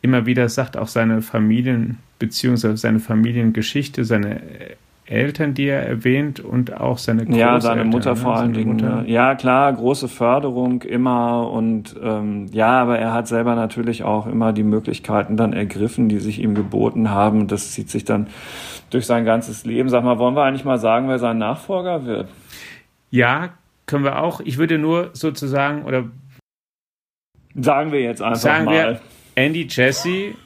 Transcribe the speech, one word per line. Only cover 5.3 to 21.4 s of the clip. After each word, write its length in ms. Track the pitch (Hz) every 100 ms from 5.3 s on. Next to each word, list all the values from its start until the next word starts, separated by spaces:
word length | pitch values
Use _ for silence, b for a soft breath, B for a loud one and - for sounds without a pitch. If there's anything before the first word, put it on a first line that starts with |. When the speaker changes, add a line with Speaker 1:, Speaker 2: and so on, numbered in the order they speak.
| 147 151
Speaker 1:
die 140 | 139 139
er 160 | 139 120
erwähnt, 540 | 117 123 131 147 139
und 340 | - 123 123
auch 240 | - 127 120
seine 260 | - 113 113
Speaker 2:
Ja, 340 | 117 117 123
seine 220 | 117 113
Speaker 1:
Großeltern, 40 | 113
Speaker 2:
Mutter 200 | 120 127
Speaker 1:
ne? 40 | 117
Speaker 2:
vor 200 | 123 117
allen 180 | 120
Speaker 1:
Seine 0 | 110
Speaker 2:
Dingen, 140 | 110 110
Speaker 1:
Mutter. 240 | 110 113
Speaker 2:
ne? 60 | 113
Ja, 240 | 117 127 135
klar, 360 | 127 127 139
große 340 | 123 117 139 127
Förderung 760 | - 117 131 143 123 127 123
immer 680 | - 123 127 123 120 120 117
und, 440 | 113 113 110 104 -
ähm, 460 | 113 107 104 104 101
ja, 180 | 107 110 127
aber 160 | 120 120
er 160 | 113
hat 140 | 117 113
selber 260 | 117 117
natürlich 500 | 117 110 120 117 113
auch 220 | - 107 107
immer 260 | 113 113
die 120 | 107
Möglichkeiten 760 | 107 107 110 - - 104 - 107
dann 160 | 113
ergriffen, 560 | - 104 85 110 123 113
die 80 | 104
sich 220 | 104 104
ihm 140 | 110 104
geboten 560 | 98 104 110 113 110
haben. 360 | 101 107 107 104
Das 240 | 104 -
zieht 180 | - 107
sich 120 | 107 -
dann 220 | 107 107 B B B B B -
durch 160 | 123 117
sein 200 | 117 113
ganzes 380 | 113 117 110 117
Leben. 240 | 120 131
Sag 140 | 185
mal, 140 | 123 117
wollen 180 | 123 139
wir 80 |
eigentlich 220 | 135 135 139
mal 140 | 127
sagen, 280 | 113 117 131
wer 100 | 131
sein 180 | 117
Nachfolger 680 | 113